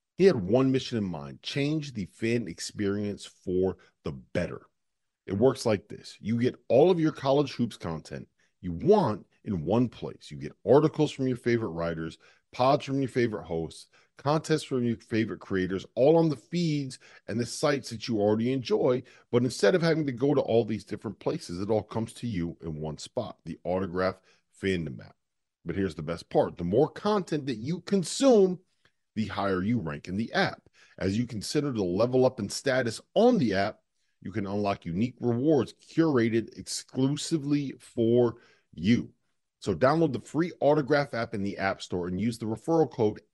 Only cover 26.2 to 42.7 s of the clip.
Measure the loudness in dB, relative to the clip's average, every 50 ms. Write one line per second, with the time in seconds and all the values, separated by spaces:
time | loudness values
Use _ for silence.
26.2 | -8 -4 0 0 0 0 -2 -6 -4 0 2 2 2 0 0 -4 -2 -2 0 -2
27.2 | -2 -2 -6 -6 -4 -6 -8 -6 -6 -8 -8 -8 -6 -2 -2 -2 -2 -2 -2 2
28.2 | 4 6 6 6 6 4 2 -2 _ _ _ _ _ _ _ _ _ _ -6 -6
29.2 | -6 -4 -4 -2 -2 0 0 0 0 0 0 0 -2 -4 -6 -8 -8 -6 -4 -4
30.2 | -4 -2 0 0 0 0 -2 -6 _ _ _ _ _ _ _ -6 -2 -2 0 -2
31.2 | -2 -4 -6 -8 -8 -4 -2 -2 -2 -2 -2 -2 -2 0 0 2 2 2 4 4
32.2 | 2 2 2 -2 -6 -8 -6 -6 -2 -2 0 0 0 -2 -4 -8 -10 _ 2 4
33.2 | 4 4 4 4 2 2 2 2 0 -2 -2 _ _ _ _ _ _ _ _ _
34.2 | -12 -10 -6 -6 -6 -4 -2 -2 -2 -2 -2 -4 -4 -6 -4 -2 -2 -4 -4 -2
35.2 | -2 0 0 2 2 4 4 4 2 0 -4 _ _ -6 0 2 2 4 4 4
36.2 | 2 2 2 0 -2 -4 -8 -16 -12 -10 -10 -10 -10 _ -4 0 0 0 0 -2
37.2 | -4 -2 -4 -2 -2 0 -2 -2 -2 -4 -8 -12 -16 -10 -2 0 2 4 6 6
38.2 | 4 4 2 -2 -12 _ _ _ _ _ -12 -2 2 2 2 2 2 -2 _ _
39.2 | _ _ _ _ _ _ _ _ -4 -4 0 4 4 4 4 4 2 2 0 -2
40.2 | -8 -6 -4 -2 -2 -2 -2 0 2 4 4 4 2 2 2 0 0 0 -4 -6
41.2 | -6 -4 -4 -4 -4 -4 -4 -2 -2 -2 -2 -4 -6 -6 -6 -4 -4 -4 -4 -2
42.2 | -2 -2 -2 -4 -4 -6 -6 -6 -2 0